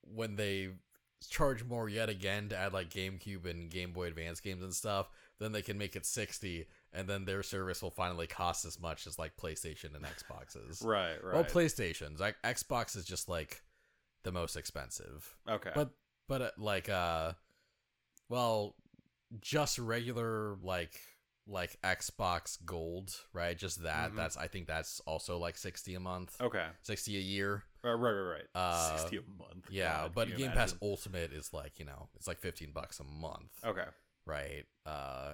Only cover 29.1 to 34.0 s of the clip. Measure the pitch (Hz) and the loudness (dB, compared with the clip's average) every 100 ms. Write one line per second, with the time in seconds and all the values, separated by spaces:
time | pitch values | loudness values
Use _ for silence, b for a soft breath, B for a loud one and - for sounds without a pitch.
29.1 | 101 82 98 98 90 - 95 85 78 80 | -2 -6 -14 -14 -14 -6 0 2 2 2
30.1 | 90 113 107 135 104 104 90 104 98 104 | 2 0 2 4 6 6 4 0 0 -2
31.1 | 92 82 73 - 78 71 - 73 69 69 | -2 -2 -4 -6 -6 -8 -10 -12 -10 -14
32.1 | - - - 90 - 73 73 - - 69 | -10 -6 -4 -4 -6 -8 -8 -8 -10 -10
33.1 | 76 80 - - - 113 95 - - | -6 -6 -6 -12 -4 -2 0 -2 -6